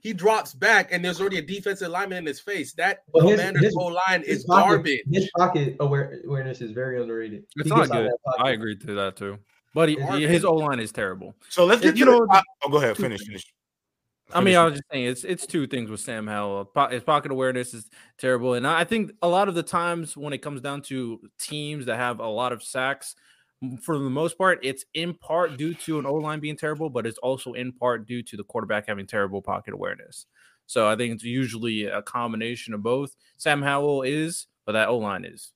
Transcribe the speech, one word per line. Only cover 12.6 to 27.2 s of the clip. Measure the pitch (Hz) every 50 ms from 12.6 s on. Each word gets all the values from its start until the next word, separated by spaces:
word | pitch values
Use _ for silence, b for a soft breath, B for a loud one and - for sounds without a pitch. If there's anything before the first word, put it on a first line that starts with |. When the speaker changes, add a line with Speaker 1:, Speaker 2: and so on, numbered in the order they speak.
| 143
Speaker 4:
Oh, | 139
go | 139 151
ahead. | 139 117 104
Speaker 3:
two | -
Speaker 4:
Finish, | 196 127 107 95
Speaker 3:
things. | 101 107
Speaker 4:
finish. | 104 92 - _ _ _ _ _ _ _ _ _ _ _ _ _ _ _ _ _
Speaker 3:
I | - 175
mean, | 190
Speaker 4:
Finish. | 190 185
Speaker 3:
I | 175 165
was | 165
just | 147 143 - _
saying, | 151 135 123
it's, | 123 127 123 -
it's | - 180 - -
two | - - 165 143
things | 123 - 127 117 107
with | 107 104
Sam | - - 117 110 107
Howell. | 107 107 104 104 101 98 98 98
Po-, | _ _ 151 139 -
his | 127 123 117
pocket | - 151 147 143 147
awareness | 135 131 131 131 127 127 123 - -
is | 113 101 - b b b b b _
terrible. | - 131 127 120 120 127 123
And | 120 123
I, | 143 165 165
I | 175
think | 170 226 226 208 156 - _
a | - 175
lot | 175 185 202 196
of | 180
the | 170
times | 165 - - 175 170 170 170 170 165 147 -
when | 147 139 147
it | 143 131
comes | - 151 143 131
down | 120 143 143 143
to | - - 135 131 123 117 113 - - - _ _
teams | - - 151 151 147 147 151 147 127
that | 123 110
have | 117 127 123 120 107
a | 113
lot | 113 107 107 123 123
of | 120 107 -
sacks, | - - 131 127 135 139 139 - - - _ _ _ _ _ _ _ _ _
m-, | 131 131 123
for | 120 - - 165
the | 143 139 131
most | 127 143 160 170 165
part, | _ 190 185 175 - -
it's | 135 135 - - _ _
in | 156 165 175 170
part | _ _ - 156 170 180 160 143
due | 127 147 165 170
to | - - - 160 151
an | 131
O-line | 139 143 156 151 156 156 156
being | 151 151 151
terrible, | - - 151 156 151 160 156
but | 127 120 110
it's | 113 113
also | -